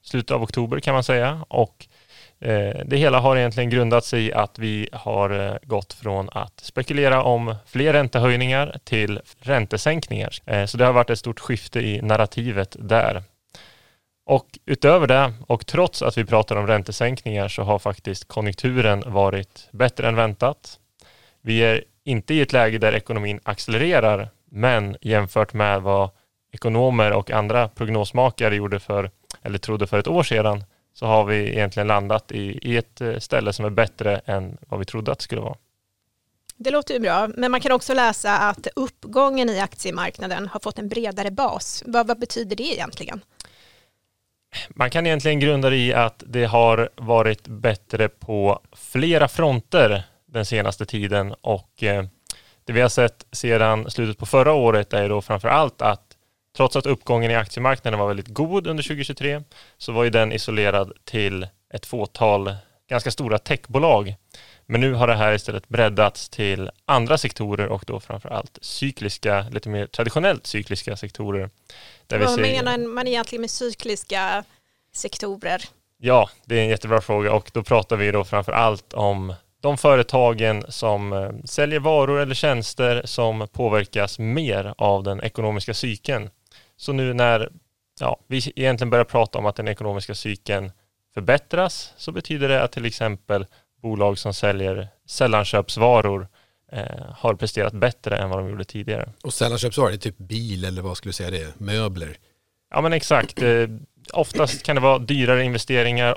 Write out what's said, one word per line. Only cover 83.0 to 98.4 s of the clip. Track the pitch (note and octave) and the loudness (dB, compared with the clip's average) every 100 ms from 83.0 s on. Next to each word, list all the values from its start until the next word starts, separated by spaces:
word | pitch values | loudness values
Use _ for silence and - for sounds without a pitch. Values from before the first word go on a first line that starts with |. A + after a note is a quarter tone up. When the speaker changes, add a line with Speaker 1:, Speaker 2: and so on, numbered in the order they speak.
| - | -2
Speaker 1:
som | - A2+ A2 G#2+ | -2 0 -2 -6
påverkas | - A#2+ G#2+ G2+ G#2+ G2+ - | -4 0 2 0 -2 -4 -4
mer | A2+ C3+ D3 G2 G2+ - | -4 -2 -2 -2 -4 -2
av | G#2 G2 | 2 2
den | G2 G2 | 0 -6
ekonomiska | A2 - A2 G#2 G#2+ | -6 -4 -4 -4 -6
cykeln. | A2 B2+ G#2 - B2+ G2+ - _ _ _ _ | -6 -6 -6 -4 -6 -6 -16 _ _ _ _
Så | - | -6
nu | C3+ C3 | -2 -2
när, | B2 A#2+ A2+ A2+ - _ _ _ - | 2 4 4 0 -8 _ _ _ -6
ja, | B2+ - - | -4 -4 -6
vi | C3 A#2+ - | -6 -6 -2
egentligen | C3 A#2+ A#2+ | 0 0 2
börjar | A#2+ A#2 | 2 2
prata | A#2+ A2+ - | 2 0 0
om | G#2 | -4
att | - | -4
den | G#2+ | -6
ekonomiska | G#2 G#2+ G2+ G2 G2 | -6 -6 -6 -8 -8
cykeln | A2 G2+ - G2+ F#2+ - _ _ _ | -8 -8 -4 -4 -6 -14 _ _ _
förbättras | - F#2 C#3 - F3 F#3 - - - | -4 2 2 2 -2 -2 -4 -14 -14
så | - | -12
betyder | F3 - D3+ C#3 | -10 -8 -2 0
det | C3+ | 2
att | C3 | 0
till | - A#2 | -4 -8
exempel | - A2 G2 - G2+ F#2+ _ _ _ | -4 -4 -4 -2 -4 -4 _ _ _
bolag | A2+ G#2+ G2+ G2+ | -6 0 0 0
som | G#2+ | -4
säljer | G2 G#2 G2 F#2+ G2 G2+ _ - | -2 0 0 -2 -4 -8 _ -14
sällanköpsvaror, | - B2+ G#2+ G2+ G#2+ F#2 - A#2 A#2+ G#2 G2 F#2 _ _ _ _ | -2 2 2 2 0 -2 2 6 6 4 -2 -8 _ _ _ _
eh, | A2+ - - - - | -12 -10 -12 -14 -4
har | A#2 G#2 | -2 -2
presterat | A2+ - G#2+ | -4 -2 -4
bättre | G#2+ A#2+ - G#2+ G#2 | 0 -2 -2 -6 -4
än | F#2+ | -2
vad | |
de | F#2+ | -4